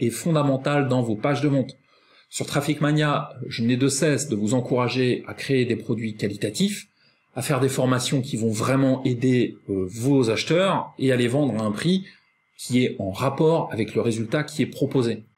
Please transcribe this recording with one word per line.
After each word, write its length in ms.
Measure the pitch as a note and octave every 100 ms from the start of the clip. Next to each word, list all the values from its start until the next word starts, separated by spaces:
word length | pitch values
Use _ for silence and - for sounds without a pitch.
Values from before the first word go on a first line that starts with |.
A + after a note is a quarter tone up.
est 80 | A#2+
fondamentale 800 | - F3 D#3 C#3+ C3 C#3+ D3 C3
dans 120 | B2+
vos 140 | A#2 G#2+
pages 240 | C#3+ C3+
de 80 | D3
vente. 300 | C#3 A#2 - _ _ _ _ _
Sur 180 | - -
Traffic 340 | D3+ D3+ D3
Mania, 480 | D3 D3+ D3+ C#3+ - - A2+
je 160 | -
n'ai 140 | A2+ B2+
de 100 | C3+
cesse 400 | - D#3+ C3 -
de 80 | G#2+
vous 200 | G#2 B2+
encourager 680 | B2 B2 A#2+ B2 B2 A2+ -
à 80 |
créer 300 | G#2 - C3+
des 140 | B2 A2
produits 380 | - A2 A2 G#2+
qualitatifs, 760 | G#2 G2+ G#2+ - G3+ - - _ _ _ _ -
à 60 |
faire 180 | B2+ C3+
des 100 | C3
formations 520 | C3 B2+ B2+ B2+ C#3+
qui 160 | B2+ G#2+
vont 140 | A2+
vraiment 520 | G#2+ A2+ C3+ C3+ C3
aider, 540 | B2+ A#2+ B2+ B2+ A2+ - -
euh, 160 | F#2+ F#2+
vos 420 | A2 B2+ C#3 A2+
acheteurs 640 | G#2+ - D#3+ F#3+ E3 - -
et 140 | C3
à 40 | B2
les 120 | A#2+
vendre 340 | C3+ C#3+ G#2+
à 40 | A2
un 60 |
prix 340 | G#2 D#3+ F#3+ F#3+ - _ _ _ -
qui 260 | - B2
est 120 | B2 -
en 120 | G2
rapport 580 | F#2+ B2+ C3 D#3+ D#3+ -
avec 220 | G#2+ A2
le 80 | A2+
résultat 420 | A2+ A2+ A2 D3+
qui 180 | D3 -
est 60 | A2+
proposé. 560 | - C3+ C3+ A#2 G#2+ -